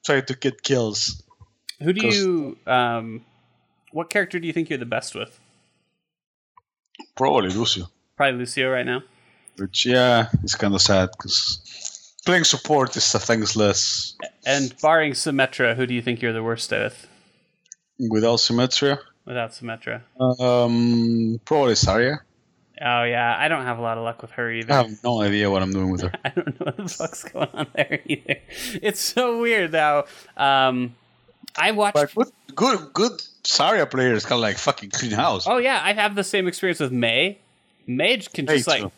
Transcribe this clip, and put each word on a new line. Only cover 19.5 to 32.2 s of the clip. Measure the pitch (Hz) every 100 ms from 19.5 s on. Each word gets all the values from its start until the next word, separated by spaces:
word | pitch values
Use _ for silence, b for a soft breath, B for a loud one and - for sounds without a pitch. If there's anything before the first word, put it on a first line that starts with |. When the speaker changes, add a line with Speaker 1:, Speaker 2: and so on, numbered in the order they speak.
Speaker 2:
Symmetra. | - 120 113 - 113 120 -
Speaker 1:
Um, | 127 123 123 123 120 117 120 117 117 117 113 113
probably | - 156 131
Zarya. | 107 - 107 123 147 - _ _ _ _ -
Speaker 2:
Oh, | 120 120
yeah, | 120 120 120 110
I | 151
don't | 160
have | 127 117
a |
lot | 117 113
of |
luck | 117 117
with | 110
her | - 117
either. | 113 113
Speaker 1:
I | 139
have | 117 107
no | 120 117
idea | 101 104 101
what | 95
I'm | 95
doing | 95 92
with | 90
her. | 90 -
Speaker 2:
<laughs> |
I | 139
don't | - 160 -
know | -
what | -
the | 185
fuck's | - 160 -
going | - - 147
on | 147 147
there | - 143 147 -
either. | 143 - - B B B 214
It's | 208 202
so | - 240 247 233
weird | 233 220 165
how, | 160 151 147 143 B B -
um, | 139 135 131 123 123 - _ _ _ _ - -
I | 180
watched | 214 208
Speaker 1:
But | 151 143
good, | 214